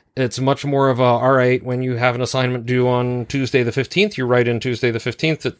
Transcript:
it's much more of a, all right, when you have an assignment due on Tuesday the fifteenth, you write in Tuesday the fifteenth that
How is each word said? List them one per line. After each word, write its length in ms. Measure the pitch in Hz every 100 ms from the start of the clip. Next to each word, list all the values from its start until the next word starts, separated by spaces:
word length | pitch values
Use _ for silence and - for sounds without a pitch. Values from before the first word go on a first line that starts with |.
| _ -
it's 220 | 123 127
much 260 | 135 139
more 260 | 143 139 135
of 100 | 123
a, 20 |
all 300 | 123 120 127
right, 280 | 135 123 127
when 180 | 123 127
you 120 | 127 120
have 180 | 123
an 60 | 120
assignment 460 | 123 131 127 123 117
due 200 | 127 123
on 400 | 123 123 123 117
Tuesday 380 | 139 131 131
the 80 | 120
fifteenth, 440 | 135 127 175 208 165
you 100 | 123
write 200 | 123 120
in 140 | 117
Tuesday 320 | 131 117 123
the 80 | 113
fifteenth 400 | 123 - 160 156
that 160 | -